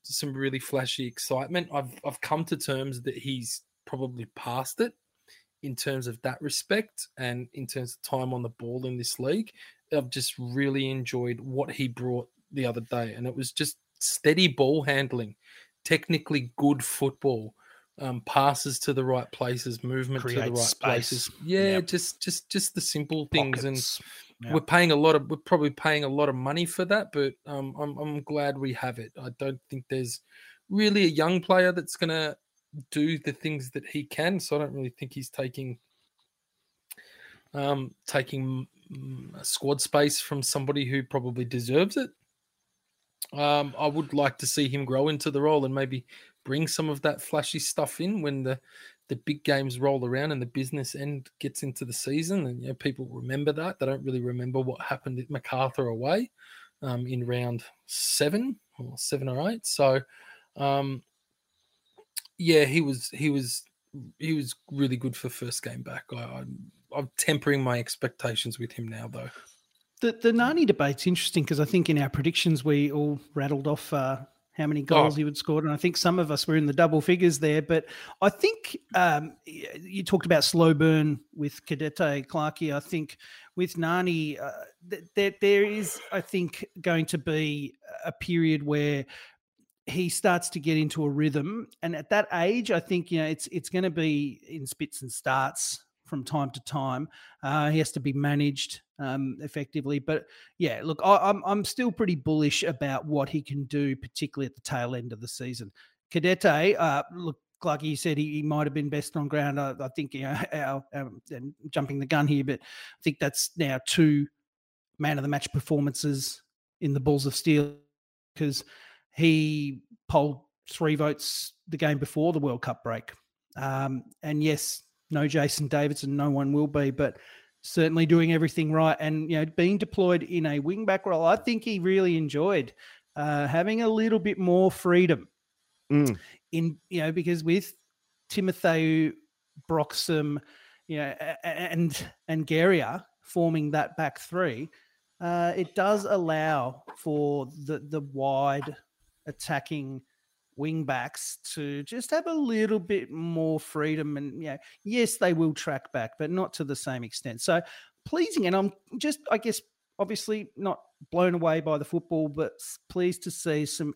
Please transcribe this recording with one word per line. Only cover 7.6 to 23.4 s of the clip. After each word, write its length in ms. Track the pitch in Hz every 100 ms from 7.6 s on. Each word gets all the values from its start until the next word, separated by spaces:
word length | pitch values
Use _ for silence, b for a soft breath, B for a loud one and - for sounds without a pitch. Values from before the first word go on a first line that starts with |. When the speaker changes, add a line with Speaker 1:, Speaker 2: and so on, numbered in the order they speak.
| 127
Speaker 1:
terms 280 | 135 123 -
of 60 |
time 320 | - 131 127
on 80 | 127
the 80 | 120
ball 380 | - 117 127 127
in 100 | 123
this 220 | 117 -
league. 320 | 127 190 220 B B B - 151
I've 140 | 127
just 240 | 135 123 -
really 500 | 123 127 139 135 135
enjoyed 500 | 135 123 127 120 117
what 300 | 131 131 135
he 160 | - 131
brought 420 | 120 123 123 120 _ _
the 140 | 139 123
other 160 | 117
day, 320 | 113 123 113
and 140 | 107 123
it 80 | 120
was 160 | 127
just 260 | - 147 - _ -
steady 480 | - - 151 160 180
ball 340 | 127 135 156
handling, 540 | 139 139 135 123 107 - B B B B -
technically 680 | 160 - 160 - 147 123 -
good 260 | 143 139
football, 680 | - - 139 135 139 117 107 - b b b -
um, 220 | 135 123
passes 580 | - 143 139 139 147 127
to 140 | -
the 120 | 135 131
right 260 | 127 120
places, 520 | - 123 123 127 120
movement 400 | 123 131 127 135
to 60 | 123
the 40 | 123
Speaker 2:
Create 160 | 123
Speaker 1:
right 240 | 120 113 -
places. 440 | 110 120 120 127 -
Speaker 2:
space. 120 | - 156
Speaker 1:
Yeah, 280 | 190 196
Speaker 2:
Yep. 140 | 190 180
Speaker 1:
just, 320 | 175 - -
just, 280 | - - -
just 240 | 196 -
the 80 | -
simple 460 | - 151 143 160 147
things. 320 | 147